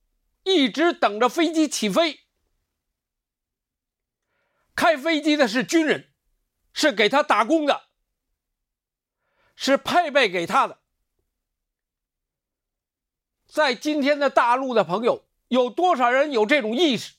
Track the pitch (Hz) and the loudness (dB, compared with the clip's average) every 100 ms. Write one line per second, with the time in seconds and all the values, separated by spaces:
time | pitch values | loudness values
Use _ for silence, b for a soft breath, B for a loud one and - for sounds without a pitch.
0 | _ _ _ _ 381 370 254 214 339 - | _ _ _ _ 0 2 2 0 -2 0
1 | 233 208 247 330 330 320 302 - 208 220 | -2 0 -2 0 0 0 -2 -2 -2 0
2 | 330 254 _ _ _ _ _ _ _ _ | -2 -4 _ _ _ _ _ _ _ _
3 | _ _ _ _ _ _ _ _ _ _ | _ _ _ _ _ _ _ _ _ _
4 | _ _ _ _ _ _ _ - 339 302 | _ _ _ _ _ _ _ -2 0 0
5 | 311 311 311 294 240 233 202 330 311 151 | -2 -2 0 0 0 -2 -2 0 0 -4
6 | - _ _ _ _ _ _ - 302 208 | -8 _ _ _ _ _ _ -2 -2 0
7 | 208 277 294 208 226 320 285 165 - _ | 0 0 2 0 2 0 0 -4 -8 _
8 | _ _ _ _ _ _ _ _ _ _ | _ _ _ _ _ _ _ _ _ _
9 | _ _ _ _ _ - - 269 - 302 | _ _ _ _ _ -8 -2 -2 0 0
10 | 320 269 226 180 165 - 208 - _ _ | 2 2 0 0 -2 0 0 -4 _ _
11 | _ _ _ _ _ _ _ _ _ _ | _ _ _ _ _ _ _ _ _ _
12 | _ _ _ _ _ _ _ _ _ _ | _ _ _ _ _ _ _ _ _ _
13 | _ _ _ _ _ - 294 247 302 302 | _ _ _ _ _ -2 -2 -2 -4 -2
14 | 277 294 277 - 247 247 269 226 160 196 | -2 0 0 2 2 0 0 -2 0 -2
15 | 233 135 _ _ - 247 247 269 359 285 | -2 -4 _ _ -4 -2 -2 0 0 2
16 | 240 262 294 226 214 294 214 233 339 208 | 2 0 0 -2 0 0 0 0 0 -2
17 | - | -6